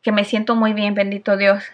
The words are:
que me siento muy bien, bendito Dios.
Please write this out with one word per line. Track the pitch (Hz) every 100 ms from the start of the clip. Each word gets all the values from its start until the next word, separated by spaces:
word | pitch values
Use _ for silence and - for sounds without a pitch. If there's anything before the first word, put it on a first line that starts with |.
que | -
me | 208 202
siento | 214 220 226
muy | 220
bien, | 214 208 202
bendito | 196 196 208 196
Dios. | 196 202 -